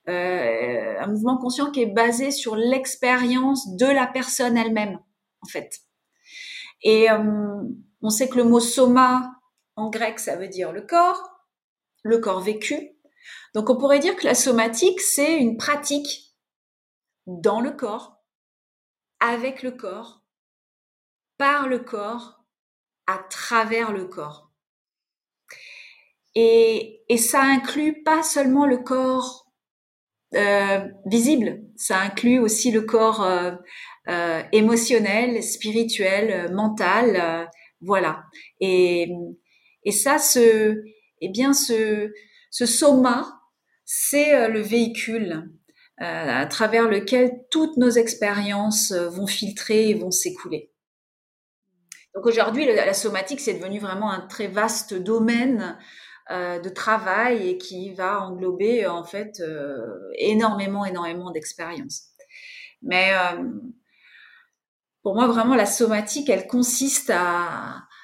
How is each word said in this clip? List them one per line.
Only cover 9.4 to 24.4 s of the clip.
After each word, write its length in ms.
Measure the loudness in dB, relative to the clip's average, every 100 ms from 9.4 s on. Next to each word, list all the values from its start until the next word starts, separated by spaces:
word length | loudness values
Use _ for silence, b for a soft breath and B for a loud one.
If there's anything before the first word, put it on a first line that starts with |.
| _ _ _ -8
en 120 | -6
grec, 300 | -4 -4 -4
ça 160 | -6
veut 140 | -6 -8
dire 240 | -8 -8
le 100 | -8
corps, 640 | 0 2 2 0 -8 -20 _ _ _ _ _ _
le 160 | 0 2
corps 220 | 2 -2
vécu. 500 | -2 -4 -4 -6 -8 _ B B B B B
Donc, 160 | -2 0
on 60 | 2
pourrait 240 | 4 4
dire 160 | 2 0
que 100 | 0
la 80 |
somatique, 680 | 2 2 2 2 2 2 2
c'est 380 | -2 0 2 2
une 180 | 2 0
pratique 800 | -2 -4 -2 -4 -4 -12 _ _ _ _ _ _ _ _ _ _ -16
dans 320 | -2 0 0
le 100 | -4
corps, 500 | -6 -8 -8 -14 _ _ _ _ _ _ _ _ _ _ -4
avec 420 | -2 -2 -6 -8
le 80 | -10
corps, 540 | -10 -12 -14 -18 _ _ _ _ _ _ _ _ _ _ _ _ -2
par 300 | 0 0 0
le 100 | -4
corps, 640 | -6 -10 -8 -10 -14 _ _ _ _ _ _ _ -8
à 120 | -8 -10
travers 600 | -14 -2 0 0 -2 -4
le 140 | -6 -8
corps. 440 | -12 -14 -16